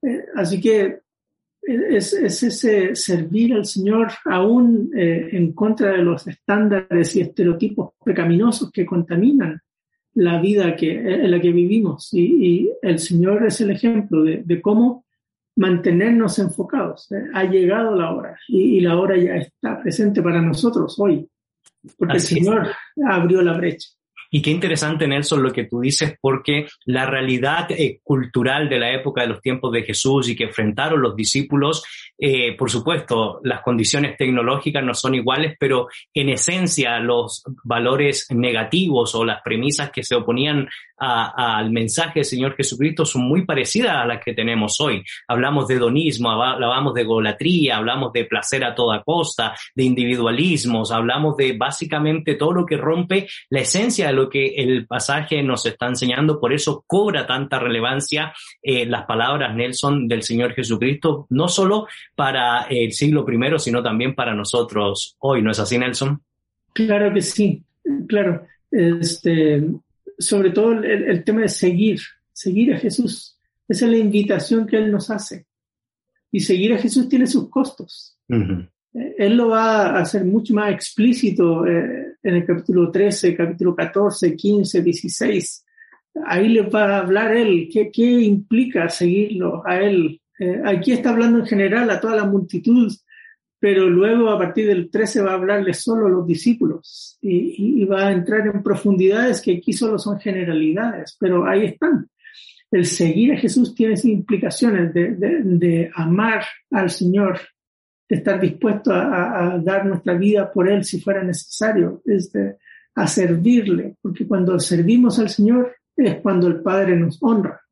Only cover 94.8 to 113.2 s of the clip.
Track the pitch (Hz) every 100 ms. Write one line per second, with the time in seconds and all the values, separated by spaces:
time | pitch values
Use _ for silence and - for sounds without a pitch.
94.8 | 165 - 214 226 196 185 185 202 190 160
95.8 | - 226 208 185 170 160 - 233 160 -
96.8 | - - - _ 202 180 247 - 202 277
97.8 | 190 196 196 185 175 214 208 202 202 196
98.8 | 208 190 185 208 247 233 - 175 - 208
99.8 | 226 214 208 202 214 190 175 156 156 170
100.8 | 233 220 - - 190 180 180 196 214 -
101.8 | 320 302 - _ - - - _ _ 196
102.8 | 175 - 170 165 240 294 214 247 233 -
103.8 | 220 202 247 202 - 202 226 - 240 202
104.8 | 170 170 175 180 196 339 202 175 170 165
105.8 | 165 - 160 180 226 220 - - _ 220
106.8 | 190 - 180 196 196 180 - _ _ _
107.8 | _ _ _ 208 - 196 185 - 226 202
108.8 | - 180 233 185 175 220 175 180 165 196
109.8 | 196 180 - 175 196 208 196 - 185 202
110.8 | 185 175 196 196 185 175 - - 220 214
111.8 | 170 - - 202 175 208 196 202 _ -
112.8 | _ - 180 -